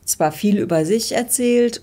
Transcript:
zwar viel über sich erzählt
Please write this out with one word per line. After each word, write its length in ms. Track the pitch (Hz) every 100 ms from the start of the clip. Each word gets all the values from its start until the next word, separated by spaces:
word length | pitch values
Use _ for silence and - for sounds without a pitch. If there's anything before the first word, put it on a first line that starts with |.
zwar 260 | - - 156
viel 280 | 156 208 202
über 260 | 113 160
sich 280 | 156 220 226
erzählt 680 | - 240 - 247 240 240 233